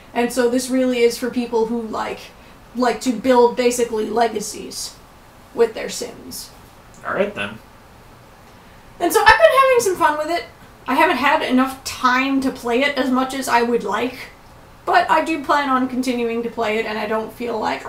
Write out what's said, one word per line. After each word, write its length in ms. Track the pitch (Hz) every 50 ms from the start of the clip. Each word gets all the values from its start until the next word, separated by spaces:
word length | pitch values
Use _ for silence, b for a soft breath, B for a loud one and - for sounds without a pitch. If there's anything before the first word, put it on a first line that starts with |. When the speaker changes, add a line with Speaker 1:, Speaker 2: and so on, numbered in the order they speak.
| B B B
Speaker 1:
And 200 | 240 240 233 -
so 160 | 262 240 233
this 220 | 240 262 254 254
really 320 | 254 262 254 254 247 240 233
is 120 | 233 233 -
for 100 | 262 233
people 380 | - 247 240 233 240 220 220 220
who, 120 | 240 233
like, 380 | 220 214 196 214 214 214 196 - - - B B B B B B B - -
like 240 | 233 254 240 247 247
to 100 | - 262
build 440 | 226 202 - 262 254 240 240 233 -
basically 540 | 254 247 240 240 - 233 233 226 214 214 208
legacies 840 | 208 233 233 226 220 208 196 - - - - - - - - - - - - - - - - - - - - - -
with 220 | - 233 220 -
their 140 | 113 107 -
Sims. 600 | - - 160 - - - - - - - - - - - - - - - - - - - -
Speaker 2:
All 80 | - -
right, 200 | - 196 - -
then. 240 | 113 101 104 107 - - - - - - - - - - - - - - - - - - B B B B B B B B B - -
Speaker 1:
And 140 | 339 339 320
so 60 | 440
I've 60 | 403 427
been 320 | 440 - 659 622 508 523
having 180 | 523 523 508 466
some 140 | - 392 359
fun 220 | 339 339 294 302 302
with 140 | 311 311 339
it. 100 | 339 - - - - - - - - - -
I 80 | 254
haven't 220 | 294 320 359 339 240
had 260 | 269 285 311 311 -
enough 400 | 240 254 254 262 262 - - -
time 580 | - - - - 254 254 262 269 277 269 269
to 80 | 262 262
play 300 | - - - 240 233 247
it 160 | 285 285 294 262
as 140 | 285 262
much 240 | 254 254 262 254 277
as 120 | 269 254 -
I 140 | 233 240
would 220 | 233 240 240 214 185
like, 460 | 196 196 220 240 262 - - - - - - - - - - - - - - -
but 220 | - 392 359 349 -
I 120 | 339 320 311
do 200 | 320 320 285 269
plan 260 | - 302 294 285 269
on 180 | 262 254 254 262
continuing 540 | 254 247 254 262 240 240 233 226 226 233
to 80 | 233 233
play 300 | - 233 226 214 214 226
it, 80 | 226 220
and 100 | 214 220
I 80 | 220
don't 260 | 214 220 220 220 -
feel 280 | - - 240 233 226 214
like, 240 | - - 269 269 -